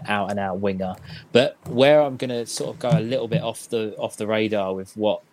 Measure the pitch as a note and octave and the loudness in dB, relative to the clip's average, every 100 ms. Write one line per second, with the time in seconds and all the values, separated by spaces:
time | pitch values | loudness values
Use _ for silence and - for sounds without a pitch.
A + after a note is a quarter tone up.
0 | - G#2 F#2+ G2+ G2 F#2 G#2 F#2+ F#2 F#2+ | -2 -2 -2 -4 -4 -2 -2 -2 -6 -8
1 | - - - A#2+ C#3+ - - A#2+ C3+ D3+ | -14 -18 0 2 2 0 -6 4 6 6
2 | C#3+ B2+ B2+ A#2+ A2+ - C#3+ - B2 A2+ | 4 0 -6 -6 -6 -6 -8 -4 2 2
3 | A2+ B2+ A2+ A2 A2+ A#2 - A#2 G#2+ - | 2 -2 -2 -2 -2 -8 -6 -4 -4 -6
4 | A2+ - G#2+ A2 A2 G#2 F#2+ F#2+ F#2+ - | -8 -6 -2 0 2 0 0 -4 -8 0
5 | G#2+ F2 - | 0 0 -2